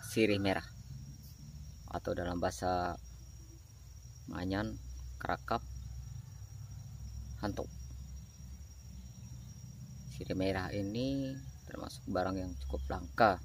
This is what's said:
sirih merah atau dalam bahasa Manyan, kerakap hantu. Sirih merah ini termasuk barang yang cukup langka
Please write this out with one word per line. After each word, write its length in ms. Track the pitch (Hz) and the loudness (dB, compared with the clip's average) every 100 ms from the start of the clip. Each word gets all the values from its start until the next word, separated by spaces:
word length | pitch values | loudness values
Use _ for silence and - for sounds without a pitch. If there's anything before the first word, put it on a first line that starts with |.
sirih 340 | - - 107 101 | 2 6 8 8
merah 280 | 98 95 - - - - - - - - - - - - - | 6 4 2 -10 -10 -8 -8 -10 -12 -12 -12 -10 -10 -10 -4
atau 220 | 87 - | -2 2
dalam 260 | 90 87 90 | 2 4 4
bahasa 560 | 90 - 92 90 87 85 - - - - - - - - - - - - - | 4 4 4 4 4 0 -6 -12 -12 -12 -12 -14 -14 -14 -14 -12 -12 -12 -6
Manyan, 480 | 87 92 98 110 110 - - - - | -2 2 4 2 -2 -6 -6 -8 -4
kerakap 400 | - 85 - 117 - - - - - - - - - - - - - - - - - - | 2 2 2 0 0 -8 -6 -6 -6 -8 -10 -10 -10 -10 -10 -8 -8 -8 -6 -6 -6 0
hantu. 260 | 208 - - - - - - - - - - - - - - - - - - - - - - - - - - - | 0 2 -2 -6 -8 -8 -8 -10 -10 -12 -12 -10 -12 -12 -12 -12 -10 -10 -10 -10 -10 -10 -10 -10 -10 -8 -8 -6
Sirih 160 | - | -2
merah 380 | 92 95 95 92 | 2 4 4 2
ini 560 | 101 101 110 131 139 135 135 135 - - | 2 2 2 2 2 0 -2 -6 -10 -8
termasuk 320 | - - - - | -6 -6 -6 0
barang 260 | 92 92 95 | 4 4 4
yang 120 | 92 90 - | 0 -2 -2
cukup 160 | - - | 0 0
langka 480 | 95 87 - 113 92 | -2 -2 8 8 8